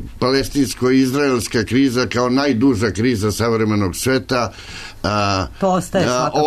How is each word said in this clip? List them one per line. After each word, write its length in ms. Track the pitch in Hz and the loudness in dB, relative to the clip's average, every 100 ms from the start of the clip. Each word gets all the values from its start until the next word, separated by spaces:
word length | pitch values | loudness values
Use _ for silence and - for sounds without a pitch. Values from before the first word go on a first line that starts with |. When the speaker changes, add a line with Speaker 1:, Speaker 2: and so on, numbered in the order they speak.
| - - | -4 -4
Speaker 1:
palestinsko-izraelska 1400 | 123 135 123 147 131 - 127 131 131 139 143 123 - 120 | 0 0 0 0 -2 0 2 4 2 2 0 0 0 -2
kriza 420 | 104 120 139 120 117 | 0 2 2 2 0
kao 220 | 120 123 | 0 2
najduža 640 | 127 143 117 135 113 113 | 2 2 2 2 2 0
kriza 400 | 92 123 113 107 | 0 0 0 0
savremenog 640 | - 117 113 110 104 95 80 | 0 0 0 2 2 0 -2
sveta, 580 | 127 131 - 127 113 - - - - - | 0 0 0 -2 -2 -6 -16 -16 -16 -6
a, 420 | 95 208 101 95 90 - | -2 0 0 0 -4 -2
Speaker 2:
To 100 | 196 | 0
ostaje 360 | 185 180 190 123 | 0 0 -2 0
Speaker 1:
a, 20 | |
Speaker 2:
svakako. 320 | 123 147 143 | 0 0 0